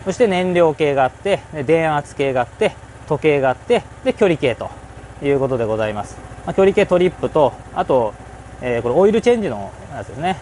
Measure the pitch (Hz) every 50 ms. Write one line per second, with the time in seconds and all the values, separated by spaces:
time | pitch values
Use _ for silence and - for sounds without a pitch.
0 | - 190 180 - 254 214 185 180 185 185 180 175 175 160 147 - 160 147 139 135
1 | 131 127 - - - 196 196 151 - - - 156 139 120 160 165 165 160 151 147
2 | 143 - - - 139 135 131 131 120 - - - 214 190 - - - - - -
3 | - - 151 147 - 156 147 143 135 131 127 - - - 240 214 - - - -
4 | - 262 254 - 220 190 165 143 - 131 113 - 107 - - - - - - -
5 | - - - - 143 143 139 139 135 131 135 123 117 107 110 107 110 107 107 104
6 | 101 - - - - - - - - - 170 - 190 190 190 208 196 - 185 180
7 | 180 185 - - - 123 - 160 147 123 - - - - - 175 185 - 147 127
8 | 117 104 - - - - - - - - - - 123 127 120 117 113 120 123 160
9 | 190 208 208 226 - 240 240 226 202 170 117 104 98 95 - - - - 143 120
10 | 101 - 95 120 156 180 190 -